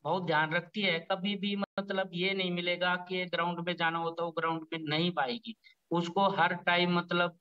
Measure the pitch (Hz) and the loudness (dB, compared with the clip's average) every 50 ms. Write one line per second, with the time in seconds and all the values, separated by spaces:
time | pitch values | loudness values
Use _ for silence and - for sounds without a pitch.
0 | _ 147 170 190 180 165 160 151 156 156 160 175 175 - - 214 202 185 165 165 | _ 0 0 0 0 2 2 2 2 2 0 -2 -2 -2 -4 -2 0 0 0 0
1 | 165 - 190 185 180 202 208 190 185 202 202 202 202 _ _ - 196 196 196 190 | 0 -2 -4 -2 -2 -4 -4 -2 -2 -2 -2 -2 -4 _ _ -6 -4 -2 -2 -2
2 | 190 185 175 175 180 196 196 196 185 180 175 175 175 180 175 175 180 180 180 180 | -2 -2 -2 -2 0 0 0 0 0 -2 -2 -2 0 -2 0 0 2 0 0 0
3 | 180 - 185 185 180 180 175 170 170 175 175 170 170 180 175 170 170 165 165 170 | -2 -4 -4 -4 -4 -2 -2 -2 0 0 -2 -2 -2 -4 -2 0 0 0 2 0
4 | 165 165 170 170 170 170 160 165 160 165 165 160 156 _ 165 165 160 147 151 160 | -2 -2 -2 -2 -4 -4 -2 -2 0 0 -2 -2 -4 _ -8 -6 -4 -2 0 2
5 | 170 180 175 156 139 127 120 117 _ 117 110 _ _ - - _ _ _ 165 175 | 2 0 0 0 -2 -2 -2 -6 _ -12 -14 _ _ -20 -20 _ _ _ 0 0
6 | 175 170 170 196 196 190 - - 165 180 180 175 - 180 175 175 175 180 175 175 | 0 0 2 4 4 4 4 4 2 2 2 0 0 2 4 4 4 4 2 0
7 | 175 - 175 175 175 175 170 _ | 0 0 2 2 2 0 0 _